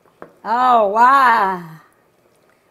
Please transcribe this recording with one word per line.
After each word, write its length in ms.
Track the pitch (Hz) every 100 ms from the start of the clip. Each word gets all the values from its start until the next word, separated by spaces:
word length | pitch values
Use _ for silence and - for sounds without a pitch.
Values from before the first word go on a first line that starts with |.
| _ _ - _ 196
Oh, 420 | 233 254 240 208
wow. 920 | 214 247 277 254 226 196 185 165 160 _ _ _ _ _ _ _ _ _